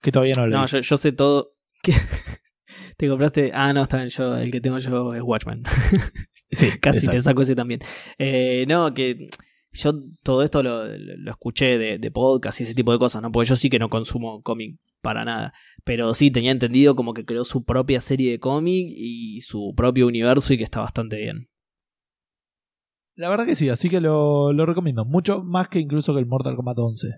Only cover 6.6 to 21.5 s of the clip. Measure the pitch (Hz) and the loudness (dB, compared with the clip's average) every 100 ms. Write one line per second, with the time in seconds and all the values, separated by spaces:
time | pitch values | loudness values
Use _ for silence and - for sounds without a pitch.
6.6 | 120 - - 120 127 120 135 131 135 123 | 2 2 2 2 2 2 2 2 2 0
7.6 | 120 123 - - - - 135 131 127 127 | -2 -6 -10 -18 -18 -6 -2 0 0 0
8.6 | 131 170 160 127 127 123 - - - _ | 2 2 2 0 -2 -2 -8 -12 -14 _
9.6 | _ - 147 147 135 - - 131 147 151 | _ -2 -2 -2 -6 -10 0 2 2 2
10.6 | 127 117 110 104 98 92 101 110 120 117 | 0 -2 -8 -10 -14 -14 -14 -10 -8 0
11.6 | 135 120 110 101 110 - 127 131 101 - | 2 2 0 -4 -6 0 2 2 -2 -8
12.6 | 117 117 117 120 123 113 117 113 120 127 | -6 -2 2 4 2 -2 -2 0 2 4
13.6 | 135 120 110 113 110 131 113 107 - 113 | 4 2 0 -4 -4 -6 -8 -10 -8 -6
14.6 | 110 - _ _ 117 110 113 113 110 - | -8 -14 _ _ -6 -4 -4 -6 -8 -12
15.6 | - - - 117 117 120 143 123 120 131 | -20 -16 -4 -2 0 4 4 4 0 0
16.6 | 123 123 143 127 117 117 107 117 123 131 | 2 6 6 4 -2 -6 -8 -6 -4 -6
17.6 | 120 123 131 127 - 135 131 117 131 143 | -2 -2 0 -2 0 0 0 0 -2 0
18.6 | 165 185 175 - 113 117 117 107 - 107 | 0 0 -2 -8 -12 -10 -12 -12 -12 -10
19.6 | 101 - 120 127 123 117 117 131 - 127 | -8 0 2 4 4 4 4 4 4 0
20.6 | 110 - 110 - 113 110 110 107 120 | 0 -4 -4 -4 -6 -6 -8 -8 -14